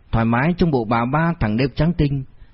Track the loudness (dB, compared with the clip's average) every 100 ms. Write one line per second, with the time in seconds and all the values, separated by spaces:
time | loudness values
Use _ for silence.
0 | -4 0 2 2 0 2 2 2 0 -2
1 | 0 0 0 0 -2 0 -2 0 -2 2
2 | 0 -2 -8 -16 -20